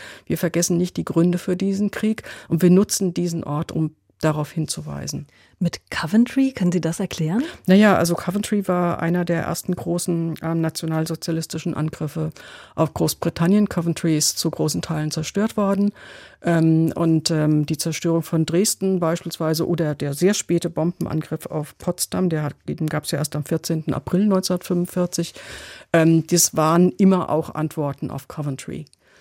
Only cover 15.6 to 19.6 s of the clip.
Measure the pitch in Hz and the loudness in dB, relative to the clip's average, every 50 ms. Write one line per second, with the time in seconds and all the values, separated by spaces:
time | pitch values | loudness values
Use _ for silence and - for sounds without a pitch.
15.6 | 202 196 202 196 202 202 - - - - - - - - - _ - 175 170 165 | 0 0 2 2 0 0 -2 -4 -10 -20 -20 -20 -20 -20 -20 _ -2 0 2 4
16.6 | 160 160 160 160 165 160 - - 170 165 160 160 160 - 165 156 151 151 156 151 | 4 6 6 4 4 2 2 2 2 4 4 4 2 2 0 0 2 2 2 2
17.6 | 151 - 160 147 - 165 156 - - 170 165 165 160 - - 160 160 - 165 175 | 2 0 -2 -2 -2 -4 -4 -2 0 0 0 0 0 0 0 0 0 2 2 2
18.6 | 214 - - - 190 190 190 180 175 160 170 170 - 170 - - 165 156 160 160 | 2 2 0 -2 0 0 0 0 0 0 -2 -2 -4 -8 -8 -4 -2 0 0 0